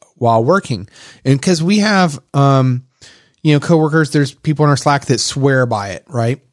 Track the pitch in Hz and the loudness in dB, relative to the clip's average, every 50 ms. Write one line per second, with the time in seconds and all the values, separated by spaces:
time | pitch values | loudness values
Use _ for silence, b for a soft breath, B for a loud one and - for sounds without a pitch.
0 | _ _ _ - 123 117 113 113 113 135 180 196 - - 127 90 98 - B B | _ _ _ -4 -2 0 0 2 2 2 0 0 0 -4 -8 -10 -10 -14 B B
1 | B B B B B 131 139 135 - 180 185 156 160 180 208 208 202 214 208 190 | B B B B B 0 0 0 2 0 -2 0 0 0 0 0 0 2 2 2
2 | 180 165 143 127 - _ - 139 139 139 139 135 127 127 123 127 127 _ b b | 0 0 -2 -6 -12 _ -2 0 2 2 2 2 2 0 -2 -4 -6 _ b b
3 | b b b b b b b b b 156 147 143 - - 170 160 156 151 151 160 | b b b b b b b b b 2 2 2 2 2 2 2 2 2 2 0
4 | 156 147 - 151 139 - - _ - 156 147 135 151 147 143 123 - 151 143 139 | 0 0 0 -2 -2 -2 -4 _ -4 -4 -2 0 2 2 2 2 2 0 0 0
5 | - - 127 117 - - - 139 135 139 135 131 127 120 113 104 101 101 92 - | 0 -2 -2 -2 -2 -4 -4 -2 0 2 2 2 0 0 -2 -4 -6 -8 -10 -12
6 | _ - - 120 113 117 131 135 _ _ | _ -10 -6 -4 -2 -2 -4 -6 _ _